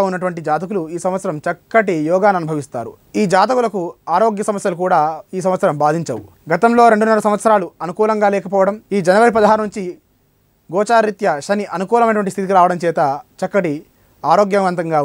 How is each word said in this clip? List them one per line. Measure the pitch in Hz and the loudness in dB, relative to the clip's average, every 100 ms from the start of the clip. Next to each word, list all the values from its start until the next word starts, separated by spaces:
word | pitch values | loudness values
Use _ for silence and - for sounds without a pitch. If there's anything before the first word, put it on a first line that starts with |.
| 196 | 2
ఉన్నటువంటి | 185 180 175 156 | -2 -6 -6 -4
జాతకులు | 156 175 202 160 | -4 -4 -6 -6
ఈ | 170 | -6
సంవత్సరం | 185 185 190 151 175 | -4 -4 -6 -6 -6
చక్కటి | 165 _ 226 202 160 151 | -8 _ 0 0 -2 0
యోగాన్ని | 185 208 185 | 2 2 0
అనుభవిస్తారు. | 156 156 - 123 113 - _ 208 | -2 -6 -6 -10 -12 -16 _ -2
ఈ | 208 | 2
జాతకులకు | 185 208 247 233 208 170 - - | 2 2 0 0 -2 -8 -10 -2
ఆరోగ్య | 170 226 202 214 | 2 2 0 -4
సమస్యలు | 202 202 170 | -4 -4 -4
కూడా | 185 175 151 156 - | 0 2 0 -4 -10
ఈ | 185 180 | -6 -2
సంవత్సరం | 185 190 147 | 0 0 0
బాధించవు. | 147 165 147 110 98 _ - | 0 0 -4 -8 -12 _ -4
గతంలో | 170 233 240 233 | 0 2 4 4
రెండున్నర | 214 220 214 208 | 4 2 2 0
సంవత్సరాలు | 208 226 214 170 - | 0 2 2 0 -10
అనుకూలంగా | 165 180 214 214 208 | -8 -2 0 2 0
లేకపోవడం, | 202 190 196 190 214 - 202 | 0 -2 0 0 -2 -4 -2
ఈ | 170 | 2
జనవరి | 196 233 220 | 4 4 4
పదహారు | 208 214 214 | 2 2 -2
నుంచి | 220 180 - _ _ _ _ _ _ - | -8 -10 -12 _ _ _ _ _ _ -8
గోచారరీత్యా | 170 208 233 214 202 196 147 - | -4 2 2 2 -2 -4 -2 -4
శని | 202 202 170 | -4 -4 -6
అనుకూలమైనటువంటి | 185 233 226 214 196 | 0 2 2 0 -2
స్థితికి | 190 190 190 | -4 0 4
రావడం | 180 175 | 4 2
చేత | 170 175 147 143 - - | -2 0 -2 -2 -10 -10
చక్కటి | 185 202 180 147 - _ _ _ | -4 -2 -2 -4 -10 _ _ _
ఆరోగ్యవంతంగా | 139 175 208 202 190 180 165 156 | 0 2 4 2 0 -2 -2 -2